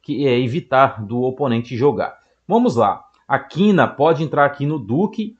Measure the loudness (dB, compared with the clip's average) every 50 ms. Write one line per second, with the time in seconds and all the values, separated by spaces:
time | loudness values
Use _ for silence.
0 | _ -8 -6 -2 0 2 2 2 0 -2 -4 -6 -6 _ 2 2 2 2 0 -6
1 | -10 -6 -4 -2 -2 -4 -4 -4 -2 -2 -2 -2 -4 -6 -6 0 0 0 2 0
2 | -6 -6 -8 _ _ _ _ _ _ -2 0 2 2 2 2 2 2 2 0 -4
3 | -8 _ _ _ _ _ -4 -4 -4 -6 -2 0 2 4 4 4 2 2 2 0
4 | 2 2 2 0 -2 -4 0 2 2 2 0 -2 -4 -4 -4 -4 -4 -2 -2 0
5 | 0 -2 -2 -6 -10 -10 -10 _